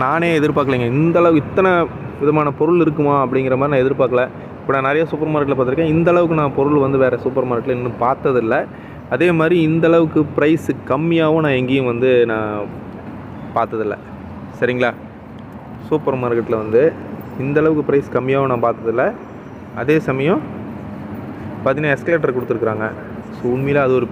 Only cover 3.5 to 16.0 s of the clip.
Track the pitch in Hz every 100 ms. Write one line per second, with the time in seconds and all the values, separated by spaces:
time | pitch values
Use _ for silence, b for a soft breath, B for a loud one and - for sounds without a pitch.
3.5 | 127 143 139 131 135 127 123 127 B B
4.5 | - - 135 135 147 160 151 156 151 139
5.5 | 131 123 135 165 156 170 180 170 160 143
6.5 | 143 143 147 135 135 131 120 131 131 127
7.5 | 120 127 123 123 110 120 135 151 127 113
8.5 | 139 196 B B B - 127 175 165 160
9.5 | 175 156 165 165 165 160 156 147 - 147
10.5 | 160 - 131 - 131 165 165 156 160 156
11.5 | 131 127 135 127 117 131 123 117 110 107
12.5 | 104 104 - - - - - - - -
13.5 | 120 110 113 107 101 - - - - -
14.5 | - 123 123 120 113 - - - - -
15.5 | - - - - 151